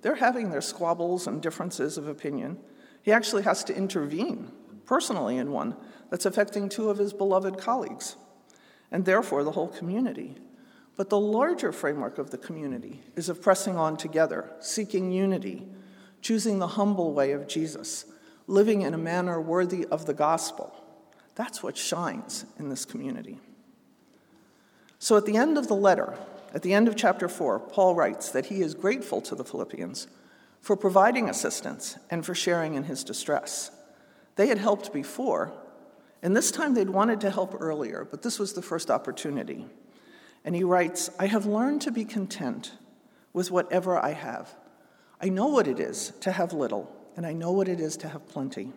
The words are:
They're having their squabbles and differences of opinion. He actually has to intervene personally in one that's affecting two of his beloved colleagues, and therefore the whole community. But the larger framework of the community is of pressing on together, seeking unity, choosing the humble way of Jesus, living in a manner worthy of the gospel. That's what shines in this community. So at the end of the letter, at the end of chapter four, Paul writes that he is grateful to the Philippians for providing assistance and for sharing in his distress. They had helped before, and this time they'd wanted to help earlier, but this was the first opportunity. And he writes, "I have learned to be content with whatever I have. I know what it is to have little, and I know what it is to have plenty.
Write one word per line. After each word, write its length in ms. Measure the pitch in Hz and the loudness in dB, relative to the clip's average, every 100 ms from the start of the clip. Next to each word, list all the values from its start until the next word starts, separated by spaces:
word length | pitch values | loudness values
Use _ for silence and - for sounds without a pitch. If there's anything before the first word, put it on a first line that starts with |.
They're 140 | 208 277 | 0 4
having 340 | 247 247 214 | 4 2 -2
their 120 | 147 | -2
squabbles 640 | 139 - 170 170 170 180 180 | -4 -2 0 0 0 -2 -2
and 140 | 147 | -4
differences 560 | 156 160 175 - 139 151 | -4 -4 -6 -2 -4 -4
of 100 | 147 | -8
opinion. 520 | 151 156 143 120 175 - - - - | -6 -4 -4 -6 -8 -14 -20 -20 -8
He 100 | - | 4
actually 320 | 220 220 214 | 4 4 0
has 200 | 196 185 - | 2 0 0
to 100 | - | -2
intervene 760 | 190 190 143 151 269 - - - - - - | -2 -2 -2 -2 -4 -4 -10 -16 -20 -20 0
personally 520 | 269 - 208 120 127 | 0 0 -2 -2 -2
in 140 | 127 | -2
one 240 | 139 85 - - - - | -2 -4 -6 -12 -20 -8
that's 160 | 175 196 | -2 0
affecting 440 | 190 202 208 202 | 2 0 0 -4
two 200 | 196 214 | -2 -2
of 80 | 202 | 0
his 140 | 202 | 0
beloved 460 | 202 196 190 190 190 | 0 2 2 2 -4
colleagues, 580 | - 254 208 - - - - _ _ _ _ _ _ | -2 -2 -2 -8 -12 -14 -20 _ _ _ _ _ _
and 140 | - | -2
therefore 400 | 185 190 226 143 | 4 4 4 0
the 80 | 147 | 0
whole 160 | 151 165 | 0 -4
community. 720 | - 170 196 254 - - 143 - - - - _ - | -4 -4 -2 -2 -4 -10 -14 -20 -20 -20 -20 _ -8
But 140 | 196 | 0
the 100 | 208 | 2
larger 520 | 208 214 285 349 233 | 2 2 2 2 -2
framework 460 | - 151 147 120 - | -2 -2 -2 -4 -4
of 120 | 143 | -8
the 80 | 123 | -8
community 640 | - 160 147 123 117 - - - | -10 -8 -6 -8 -10 -16 -12 -8
is 120 | 165 | -6
of 140 | 170 | 0
pressing 340 | - 190 - 180 | 4 6 4 2
on 220 | 160 156 | 0 0
together, 540 | 165 156 156 - - - | -2 2 4 2 -6 -10
seeking 520 | - - 208 190 185 | -6 -4 0 0 0
unity, 560 | 185 196 185 196 87 - - - - - _ | 2 2 2 -2 -8 -12 -18 -20 -20 -20 _
choosing 380 | - 226 226 202 | 0 0 2 0
the 100 | 175 | 0
humble 440 | 208 202 196 165 | 2 2 4 2
way 200 | 147 139 | 2 2
of 140 | 143 143 | 2 -2
Jesus, 580 | 165 160 151 - - - - - - - | -2 -2 -4 -10 -10 -12 -20 -20 -20 2
living 340 | 196 208 208 | 6 6 4
in 120 | 170 | 2
a 40 | 165 | -2
manner 440 | 165 175 180 170 | 0 0 0 -2
worthy 440 | 160 170 180 185 165 | 0 2 2 0 -2
of 180 | 156 160 | -2 -2
the 80 | |
gospel. 600 | 143 151 165 - - - - - - - _ _ - | 0 2 2 0 -8 -12 -14 -20 -20 -20 _ _ -8
That's 260 | 233 - | -8 -6
what 160 | - - | -8 -4
shines 680 | - 165 170 - - - - - | -2 -2 -2 -4 -8 -10 -12 -10
in 120 | 147 | -8
this 160 | 127 - | -8 -8
community. 540 | - 135 120 113 107 - - _ _ _ _ _ _ _ _ _ _ _ _ _ _ | -8 -8 -8 -10 -16 -20 -20 _ _ _ _ _ _ _ _ _ _ _ _ _ _
So 200 | - 214 | 6 6
at 80 | 208 | 6
the 120 | 214 | 4
end 200 | 285 294 | 4 4
of 100 | 247 | 2
the 80 | 202 | 4
letter, 420 | 196 175 - - - - - | 6 6 2 -6 -14 -16 -10
at 80 | - | -8
the 120 | 180 | 2
end 140 | 196 226 | 6 6
of 80 | 220 | 4
chapter 320 | 214 185 175 | 2 2 -2
four, 320 | - 151 110 | -2 0 0
Paul 340 | - - 185 | -2 4 6
writes 380 | 175 151 - - | 6 2 2 -4
that 160 | 127 - | -2 -2
he 140 | 196 | -2
is 120 | 165 | -2
grateful 480 | 156 190 262 - - | 0 0 0 -2 -6
to 140 | - - | -4 -8
the 80 | |
Philippians 640 | 127 - - - 85 - - - - - - _ - | -6 -6 -6 -6 -8 -8 -14 -18 -20 -20 -20 _ -2
for 80 | 202 | 2
providing 540 | 196 185 202 247 220 | 6 6 6 6 0
assistance 680 | - - - - - - - - | 0 -2 -4 -8 -8 -10 -12 -8
and 160 | 170 160 | -6 -4
for 100 | 175 | -2
sharing 380 | - 175 160 | 2 2 0
in 100 | 147 | -4
his 220 | 143 131 - | -6 -8 -8
distress. 640 | 110 - 147 - - - - - - - _ _ - | -8 0 0 0 -8 -10 -14 -20 -20 -20 _ _ 2
They 120 | 202 | 4
had 100 | 220 | 4
helped 340 | 214 202 - | 2 0 0
before, 600 | 147 135 - 254 87 160 - - - - - _ _ | -8 -8 -4 0 0 -2 -6 -18 -20 -20 -20 _ _
and 140 | 175 208 | 2 2
this 160 | - | 2
time 220 | - 311 | 0 2
they'd 160 | 240 190 | 2 2
wanted 320 | 190 220 220 | 4 4 4
to 100 | 202 | 0
help 240 | 196 190 190 | 0 -4 -4
earlier, 480 | 160 151 120 90 - | -4 -4 -4 -6 -10
but 100 | - | -8
this 160 | 240 226 | -6 -4
was 140 | 196 | -4
the 100 | - | -6
first 300 | 175 165 - | -6 -6 0
opportunity. 800 | 120 - 123 156 143 - - - - - - - - - _ | 0 0 -6 -4 -4 -6 -8 -12 -18 -20 -20 -20 -20 -20 _
And 140 | - 175 | -4 0
he 80 | 185 | 4
writes, 440 | 180 170 175 - - | 4 4 0 -6 0
"I 100 | 196 | 2
have 180 | 214 208 | 2 2
learned 380 | 208 254 294 | 0 2 0
to 80 | 302 | -2
be 120 | 233 | -4
content 720 | 208 214 190 - 139 - - - - _ _ _ _ | -4 -4 -4 -4 -6 -6 -10 -16 -20 _ _ _ _
with 180 | - 185 | -4 0
whatever 480 | 180 175 180 180 180 | 0 2 2 2 2
I 140 | 139 | 0
have. 460 | 151 147 113 - - - _ _ _ _ _ | -2 -8 -10 -12 -18 -20 _ _ _ _ _
I 80 | 190 | -2
know 180 | 190 247 | 0 2
what 220 | 285 165 | 4 4
it 100 | 120 | 2
is 320 | 67 - - - | -2 -4 -8 -4
to 140 | - | -4
have 180 | 175 175 | 0 -2
little, 400 | 165 127 101 - - - - | 0 -2 -2 -6 -14 -18 -10
and 100 | 170 | -8
I 60 | |
know 220 | 160 165 | -4 0
what 160 | 190 190 | 2 2
it 100 | 180 | 0
is 160 | 156 156 | -4 -6
to 120 | 156 | -10
have 180 | 151 - | -12 -12
plenty. 460 | - 131 - 104 | -6 -6 -6 -10